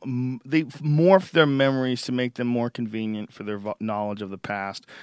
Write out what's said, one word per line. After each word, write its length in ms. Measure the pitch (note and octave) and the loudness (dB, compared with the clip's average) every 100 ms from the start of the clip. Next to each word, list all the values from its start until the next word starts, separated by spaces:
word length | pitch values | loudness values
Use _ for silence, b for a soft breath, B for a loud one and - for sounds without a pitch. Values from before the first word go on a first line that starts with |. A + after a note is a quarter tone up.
m-, 380 | C3 B2 B2+ B2+ | -6 -2 -2 -4
they 200 | C3+ D#3 | -2 -2
f-, 180 | C#3+ - | -2 -4
morph 500 | D3+ D3 E3+ F#3+ F#3 | 0 4 6 6 6
their 140 | E3 D3+ | 4 4
memories 560 | C#3 C3+ C3+ B2+ B2 | 4 4 2 0 -2
to 80 | - | -2
make 220 | B2+ B2 | -2 -2
them 140 | B2 A#2+ | -2 0
more 220 | A#2+ A#2+ | 0 0
convenient 640 | - A2+ A2 A2 G#2+ G#2 | -4 -6 -4 -4 -6 -8
for 120 | - | -10
their 140 | G#2 G#2 | -8 -8
vo-, 200 | G2+ G#2 | -8 -6
knowledge 420 | A2 G#2 G#2 G#2 | -4 -4 -4 -6
of 80 | G2+ | -8
the 80 | F#2+ | -10
past, 480 | - G2+ G2 G2 - B | -8 -8 -8 -10 -16 B